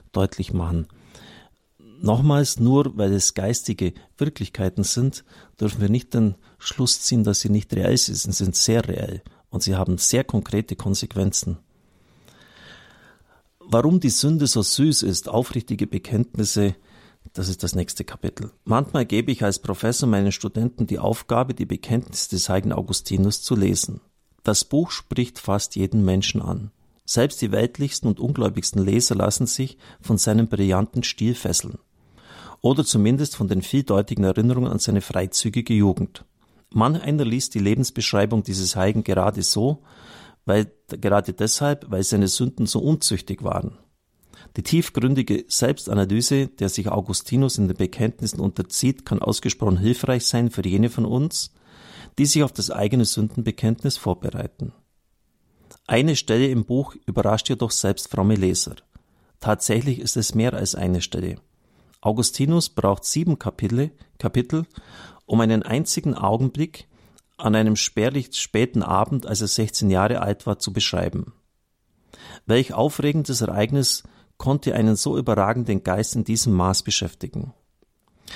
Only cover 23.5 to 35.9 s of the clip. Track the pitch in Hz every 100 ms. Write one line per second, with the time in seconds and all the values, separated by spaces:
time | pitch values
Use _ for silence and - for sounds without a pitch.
23.5 | 113 95 95 - - - _ _ _ -
24.5 | 104 - 143 170 - - 127 120 - -
25.5 | 101 - 104 95 110 95 95 - - -
26.5 | 92 104 - _ _ - 117 143 - 110
27.5 | 104 120 - 143 - 117 98 117 139 104
28.5 | - - 101 95 107 - 101 98 - 120
29.5 | - 131 - - - - 107 - 110 113
30.5 | 101 98 92 107 120 - - 110 120 -
31.5 | 90 - - _ _ _ _ - - -
32.5 | - - 135 139 113 104 135 147 - 98
33.5 | 95 - 135 139 101 101 98 95 101 117
34.5 | 123 123 107 - 101 - 92 92 - 110
35.5 | 120 117 110 101